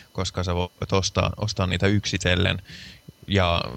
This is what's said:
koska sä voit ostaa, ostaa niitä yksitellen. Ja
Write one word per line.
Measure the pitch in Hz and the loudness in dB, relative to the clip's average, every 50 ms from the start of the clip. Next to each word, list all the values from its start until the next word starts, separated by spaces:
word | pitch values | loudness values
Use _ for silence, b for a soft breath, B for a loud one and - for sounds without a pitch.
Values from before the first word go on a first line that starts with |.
| B B B | B B B
koska | - 95 - - - 90 | -4 -4 -4 -2 -4 -2
sä | 92 87 | -2 0
voit | 87 90 87 _ - - - - | -2 -2 -4 _ -8 -4 0 0
ostaa, | 98 95 - - 95 95 98 - - | 0 0 0 0 0 0 0 0 -2
ostaa | 104 104 - - 95 92 | -4 -4 -2 -2 -2 0
niitä | 92 92 98 98 | 0 2 2 4
yksitellen. | 104 104 - - - 95 - 90 90 87 92 92 95 95 - B B B B B B B B B - _ - - | 4 2 2 0 -2 0 2 2 2 4 2 2 0 -2 -6 B B B B B B B B B -20 _ -6 0
Ja | 95 95 92 87 85 85 - - 62 | 2 2 4 4 2 2 0 -4 -6